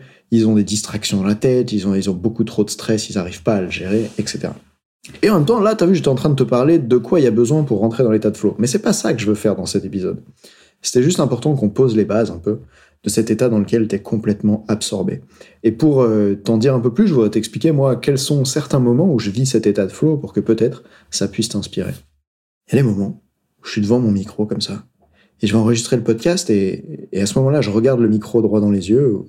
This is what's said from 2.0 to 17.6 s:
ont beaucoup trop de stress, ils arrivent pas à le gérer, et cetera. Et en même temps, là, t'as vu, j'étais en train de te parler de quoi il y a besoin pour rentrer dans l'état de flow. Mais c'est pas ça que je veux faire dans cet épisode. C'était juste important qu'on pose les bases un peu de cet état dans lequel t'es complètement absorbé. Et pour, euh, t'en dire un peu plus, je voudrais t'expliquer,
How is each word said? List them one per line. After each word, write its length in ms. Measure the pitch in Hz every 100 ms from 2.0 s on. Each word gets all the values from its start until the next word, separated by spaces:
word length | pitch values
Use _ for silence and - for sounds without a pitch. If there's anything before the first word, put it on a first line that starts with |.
| 95
ont 60 | 87
beaucoup 280 | 110 -
trop 200 | 107 -
de 80 | 104
stress, 380 | - - 110 -
ils 100 | 104
arrivent 240 | 87 -
pas 120 | - 104
à 60 |
le 80 | 90
gérer, 400 | 85 90 107 107 -
et 100 | 104
cetera. 280 | - 87 - _ _ _ _ - -
Et 80 | 202
en 60 | 196
même 100 | 143
temps, 140 | 233
là, 160 | 202 220
t'as 100 | 175
vu, 100 | 185
j'étais 120 | 139
en 80 | 131
train 140 | 156
de 60 | 135
te 80 |
parler 360 | 117 123 139 165
de 180 | 120 127
quoi 220 | 113 180
il 40 |
y 40 | 127
a 40 |
besoin 320 | 107 120 156
pour 160 | 147 104
rentrer 240 | 110 113
dans 80 | 123
l'état 200 | 107 107
de 60 | -
flow. 180 | 104 -
Mais 100 | 120
c'est 120 | 208
pas 140 | 240
ça 200 | - 113
que 80 | 110
je 60 | 104
veux 80 | 104
faire 200 | 110 95
dans 120 | 90
cet 180 | 101 95
épisode. 380 | 101 90 - - - - _ _ _
C'était 220 | - 127
juste 160 | 135 185
important 360 | 147 123 151 139
qu'on 140 | 104
pose 260 | 104 135 110
les 100 | 101
bases 260 | 107 113
un 80 | 85
peu 200 | 95 107 - _ _ _
de 60 | -
cet 220 | - 110
état 180 | 110 127
dans 100 | 110
lequel 280 | 98 117 110
t'es 140 | 98
complètement 640 | - 110 110 101 104 107 -
absorbé. 540 | 107 - 101 92 - - - - _
Et 80 | 113
pour, 300 | 113 156 139
euh, 340 | 120 107 101 101
t'en 220 | - 113
dire 160 | 123
un 60 | 131
peu 140 | 120
plus, 140 | 117 214
je 60 |
voudrais 160 | 143 107
t'expliquer, 420 | 107 110 -